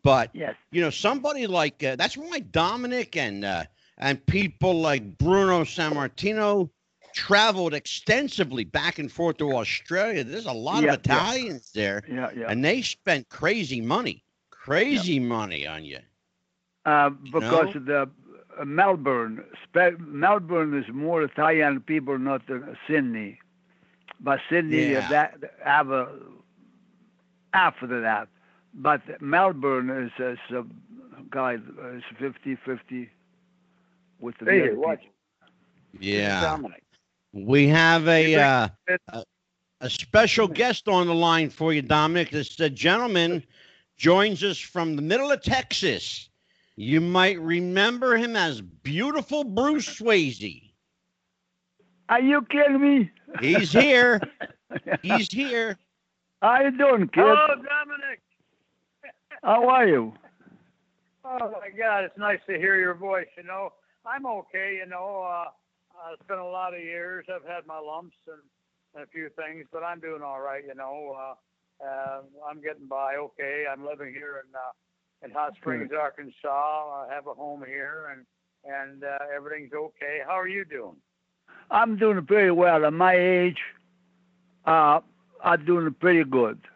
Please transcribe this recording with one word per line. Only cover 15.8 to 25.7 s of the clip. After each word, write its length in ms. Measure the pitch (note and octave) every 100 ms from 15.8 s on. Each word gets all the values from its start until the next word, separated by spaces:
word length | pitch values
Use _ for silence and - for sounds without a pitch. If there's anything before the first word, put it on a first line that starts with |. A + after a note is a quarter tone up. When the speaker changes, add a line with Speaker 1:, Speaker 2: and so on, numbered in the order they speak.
Speaker 1:
you. 140 | D2+ C2 _ _ _ _ _ _ _ _ D3+
Speaker 2:
Uh, 240 | D3 C#3+ C#3
Speaker 1:
You 100 | C3+
Speaker 2:
because 420 | D#3 A#2 E3 D#3
Speaker 1:
know? 60 | D3+
Speaker 2:
the, 300 | C3 C#3+ C3+ _ - - _ -
uh, 60 |
Melbourne, 800 | C#3+ D3+ G3 F3+ C#3 B2 A2+ A2 - -
spe-, 340 | - F3 F3+ F3
Melbourne 760 | D#3+ C#3+ F3+ G#3 E3 E3+ D#3 C#3+
is 100 | A2+
more 280 | C3 D#3 E3+
Italian 580 | D3 - D#3 D#3+ D3 C3+
people, 340 | A2+ D#3 C3+ C3+
not, 300 | C3+ C3+ -
uh, 80 | B2+ - A#2 -
Sydney. 520 | D3+ C3 A2 G2+ - _ _ _ _ _ _ - -
But 220 | C3+ C#3 -
Sydney, 480 | E3+ D#3+ D#3 D3+ C3+
uh, 40 |
Speaker 1:
Yeah. 80 | -
Speaker 2:
that, 420 | D3 D3+ C#3+ C#3+ -
have 280 | C#3